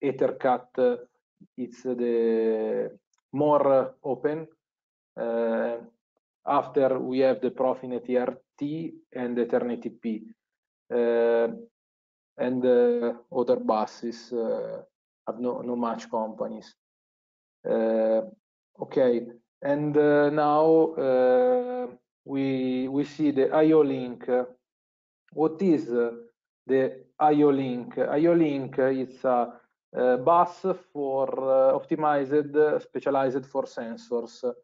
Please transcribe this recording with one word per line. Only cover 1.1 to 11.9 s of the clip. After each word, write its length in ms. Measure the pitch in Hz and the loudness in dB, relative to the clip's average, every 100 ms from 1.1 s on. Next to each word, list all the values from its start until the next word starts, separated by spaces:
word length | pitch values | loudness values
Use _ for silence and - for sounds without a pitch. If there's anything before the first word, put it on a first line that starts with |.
| _ _ _ - - | _ _ _ -18 -12
it's 260 | 117 - | -12 -8
the 1040 | 127 120 120 117 113 113 113 110 110 110 113 - _ _ _ | -6 -2 0 2 2 2 2 0 -2 -4 -6 -10 _ _ _
more 600 | 135 147 147 139 135 123 - | 0 4 4 4 4 2 -6
open. 440 | 143 123 151 156 160 _ _ _ _ _ _ - | -8 -4 -4 -4 -10 _ _ _ _ _ _ -8
Uh, 580 | 117 117 113 113 117 117 117 _ _ _ _ _ - | -4 -2 -2 -2 -4 -6 -12 _ _ _ _ _ -2
after 540 | 143 - 143 131 127 | -2 0 0 0 0
we 200 | 127 131 | -2 0
have 200 | 131 123 | 2 2
the 100 | 123 | -2
Profinet 580 | 123 127 127 127 120 127 | -2 -2 -2 -6 -8 -2
E 80 | 123 | -2
R 180 | 123 123 _ - | -2 -8 _ -10
T 360 | 143 160 160 - _ | -8 -6 -10 -12 _
and 240 | 127 123 120 | -8 -4 -2
Ethernet 480 | 117 123 120 113 120 | 0 -2 -2 -6 -10
E 40 | |
P, 340 | - 117 107 - - _ _ _ _ - | -10 -8 -8 -10 -20 _ _ _ _ -6
uh, 560 | 120 117 117 117 117 117 - - _ _ | -2 0 2 2 2 0 -4 -16 _ _